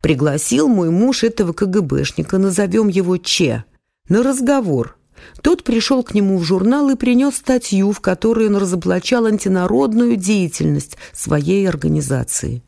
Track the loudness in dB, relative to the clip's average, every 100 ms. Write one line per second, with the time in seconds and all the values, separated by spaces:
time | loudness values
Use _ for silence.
0 | 0 0 0 -2 -2 0 2 2 2 2
1 | 2 2 -2 0 -4 -2 -2 0 0 -2
2 | -2 -4 -2 0 0 0 0 0 0 0
3 | 0 -2 -2 0 0 -2 -8 _ _ _
4 | _ 2 2 0 0 0 0 -2 -4 -10
5 | _ -20 -20 -4 0 0 0 -2 2 0
6 | 0 0 2 0 0 2 2 2 2 0
7 | 2 2 2 -2 0 0 0 0 0 0
8 | -2 0 0 2 2 0 0 -2 0 -2
9 | 0 0 2 0 0 0 2 0 2 2
10 | 2 0 0 0 0 -2 -2 -2 -4 -18
11 | -20 -12 -2 -2 0 0 0 0 -2 -2
12 | -2 -4 -4 -6 -6 -8